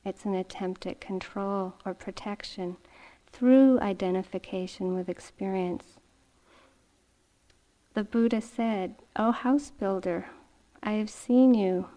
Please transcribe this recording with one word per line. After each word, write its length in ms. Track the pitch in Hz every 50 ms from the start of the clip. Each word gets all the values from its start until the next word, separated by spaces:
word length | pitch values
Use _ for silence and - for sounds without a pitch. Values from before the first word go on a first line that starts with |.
| _
It's 180 | 202 185 - -
an 120 | 214 196
attempt 500 | 185 185 - - - 196 185 185 - -
at 160 | 185 - -
control 720 | - - 196 185 - - - 202 196 196 202 196 185 185 - _ -
or 80 | 196 180
protection 840 | _ - 311 - - - 214 202 - - - - - 185 175 180 - _ - - - - - - _ _
through 540 | _ - - 247 247 262 269 269 269 254 240
identification 1160 | - 208 190 180 196 185 180 185 190 - - 185 - - - 185 185 185 - - 190 185 185
with 140 | 185 180 185
experience. 920 | - - - - _ - 190 190 190 190 180 180 - - - - _ - _ _ _ _ _ _ _ _ _ _ _ _ _ _ _ _ _ _ _ _ _ _ _ _ _ _ _ _ _ _ _ _ _ _ _ _ _ _ _
The 80 | 220 208
Buddha 360 | 214 - 233 233 233 233 220
said, 560 | 220 - - - 226 226 220 196 185 190 - - - _ _
"O 140 | - 214 226
house 400 | 233 - - 247 269 285 285 -
builder, 560 | - - 214 196 196 185 - 185 170 175 185 - - - _ _ _ _ _ _ _ -
I 120 | - 214 214
have 160 | 214 214 208
seen 440 | - - - - 247 247 262 262 247
you. 360 | 220 196 185 185 180 - - -